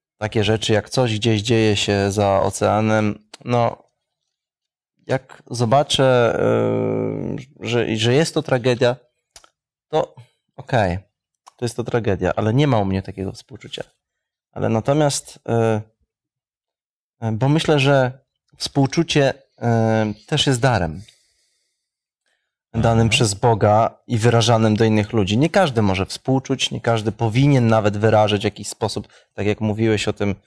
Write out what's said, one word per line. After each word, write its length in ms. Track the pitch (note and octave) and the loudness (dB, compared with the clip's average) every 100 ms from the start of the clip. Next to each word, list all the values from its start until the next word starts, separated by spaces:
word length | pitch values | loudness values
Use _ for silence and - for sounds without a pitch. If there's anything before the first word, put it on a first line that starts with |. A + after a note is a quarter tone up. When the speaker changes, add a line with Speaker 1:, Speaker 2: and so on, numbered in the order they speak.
| _ - | _ -10
Speaker 1:
takie 260 | G#2+ A#2+ | -6 -2
rzeczy, 300 | G2+ A2 - | 0 -2 0
jak 160 | G#2+ - | -2 -2
coś 260 | C3+ B2 G#2+ | -2 -2 -2
gdzieś 260 | A2+ G#2+ | -2 0
dzieje 340 | A2 A2+ A2 G2+ | 0 2 2 0
się 360 | - G2+ G2 | 0 0 0
za 300 | G2+ G2+ G2 | 0 0 2
oceanem, 800 | G2 - G2+ G#2 A2 A2 G#2+ - _ - B2 | 0 -2 0 0 0 0 -2 -6 _ -14 -4
no, 380 | A#2+ A#2 - _ _ _ _ _ _ _ _ _ _ _ _ - | -2 -2 -4 _ _ _ _ _ _ _ _ _ _ _ _ -6
jak 360 | C3 - - - | -6 -6 -20 -10
zobaczę, 880 | A#2+ A2+ C3+ D3+ - C3 B2 A#2 - | -4 2 2 2 2 4 4 2 0
e, 1300 | A2+ A#2 A2+ A2+ A2 A2 G#2+ G#2+ F2+ G#2+ C3 - G#2+ | 0 0 0 -2 -2 -4 -4 -6 -8 -10 -14 -14 -4
że, 320 | A#2+ - A2 | -2 -2 -2
że 160 | A#2 | 0
jest 200 | C3+ D#3+ | 2 0
to 80 | D#3 | -4
tragedia, 540 | - C3 B2 A#2+ B2 B2+ _ _ _ - _ _ _ _ _ | -4 -2 0 0 0 -2 _ _ _ -20 _ _ _ _ _
to 280 | D#3 - - - _ _ - | -4 -4 -10 -20 _ _ -20
okej, 440 | - B2 F#2+ F#2 - _ _ _ _ _ | -4 0 0 -2 -10 _ _ _ _ _
to 80 | A#2+ | -6
jest 100 | - | -6
to 80 | |
tragedia, 480 | A2 A#2+ G#2+ F2+ F2+ - | -4 -2 -2 -2 -2 0
ale 180 | G#2+ | 0
nie 140 | B2+ D3 | 2 2
ma 120 | A2+ | 2
u 60 | G2 | 0
mnie 160 | F#2+ | -4
takiego 300 | F#2+ F#2+ G2 | -6 -10 -10
współczucia. 520 | - - - - - - _ _ _ _ _ _ | -12 -18 -20 -16 -16 -16 _ _ _ _ _ _
Ale 180 | - G#2+ | -6 -2
natomiast, 720 | A2 C3+ D3+ D3 - - - - | -2 0 0 0 -2 -10 -12 -4
e, 320 | A#2 A2+ G#2+ - _ _ _ _ _ _ _ _ _ _ _ _ _ | 0 0 0 -6 _ _ _ _ _ _ _ _ _ _ _ _ _
e, 120 | A2+ | -6
bo 180 | G#2+ C3+ | 0 0
myślę, 300 | D#3 - D3 | 2 2 2
że 460 | C#3 C#3 B2+ B2+ _ _ _ - | 4 4 2 -4 _ _ _ -12
współczucie, 760 | - C#3+ C3+ - D#3+ D3+ C3+ - _ _ | -4 -2 0 0 0 0 0 -2 _ _
e, 520 | A#2+ A#2 A2+ A2 G#2+ G#2 - | 0 2 2 0 -2 -6 -4
też 200 | D3+ D3+ | -2 0
jest 120 | B2 | 0
darem 420 | C3 G#2+ E2 D#2 - _ _ _ _ _ _ _ _ _ _ _ _ _ _ _ _ A2+ | 0 0 -2 -6 -16 _ _ _ _ _ _ _ _ _ _ _ _ _ _ _ _ -2
danym 100 | A2+ | 2
Speaker 2:
Mhm. 180 | A2+ A2+ | 2 2
Speaker 1:
przez 240 | - A2+ | 2 0
Boga 640 | G2+ B2 G#2+ G#2+ G#2+ A2+ - - | 0 0 2 4 4 2 -4 -6
i 100 | A#2+ | 0
wyrażanym 580 | A#2+ A#2 A2+ A2+ A2 G#2+ | 2 4 4 2 2 2
do 100 | A2+ | 2
innych 280 | G#2+ G2+ | 2 0
ludzi. 240 | A2+ F#2 A2 | -2 0 0
Nie 120 | E3 | 0
każdy 320 | G3+ E3 A2+ | 2 0 0
może 240 | G2+ F#2 F#2+ | 0 0 -4
współczuć, 640 | - - C3 - C3 - | -6 -4 -4 -2 -4 -4
nie 100 | B2+ | -4
każdy 300 | A#2+ A2+ A2 | -2 -2 -2
powinien 560 | - A#2 A#2 C#3+ C3+ A2+ | -4 -2 2 2 4 4
nawet 300 | A2 G2+ G#2 | 2 2 2
wyrażać 440 | A2 G#2+ G#2 G2+ | 2 4 4 0
w 20 | |
jakiś 240 | G#2 - G2+ | -2 -6 -12
sposób, 400 | - G#2+ G#2+ - _ _ | -6 -6 -6 -12 _ _
tak 120 | - G2+ | -6 -4
jak 160 | G2+ | -2
mówiłeś 460 | G#2+ G#2+ A2+ G#2 - | -4 -2 0 0 -2
o 60 | |
tym, 220 | - G#2 F#2+ | -4 -4 -4